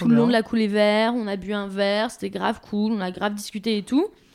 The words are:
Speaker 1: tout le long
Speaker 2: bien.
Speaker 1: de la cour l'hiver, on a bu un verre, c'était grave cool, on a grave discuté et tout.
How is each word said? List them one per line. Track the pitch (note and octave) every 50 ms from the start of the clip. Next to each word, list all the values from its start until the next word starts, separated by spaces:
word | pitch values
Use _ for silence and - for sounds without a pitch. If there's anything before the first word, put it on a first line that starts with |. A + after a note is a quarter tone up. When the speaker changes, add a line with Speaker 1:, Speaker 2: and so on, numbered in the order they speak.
| F3+
Speaker 1:
tout |
le | A#3 A#3
long | A#3 A#3
Speaker 2:
bien. |
Speaker 1:
de | A#3+ A#3+
la | A3+ A3
cour | - -
l'hiver, | A3+ A3 G3+ G3+ G#3+ G#3 G#3 G#3+ G#3+ A3 A3+ A#3+
on | B3 A3
a | G3+ G3+
bu | G3 F3+ F#3+ G#3
un | G3+ G3+
verre, | G3 F#3+ G3 G3+ G3 G3+ G#3 A3 A#3+
c'était | - - G3 G3
grave | G3 G3 F#3+ G#3 A3+ -
cool, | - - - G#3 G#3+ A3 A#3
on | G#3
a | F#3+ F#3
grave | F#3 F#3 F#3+ G#3 G#3
discuté | G#3 G3+ - - G#3+ F#3 A#3 A3
et | G#3 F#3+
tout. | - B3 C#4 F#4+ G#4+ - _ _ _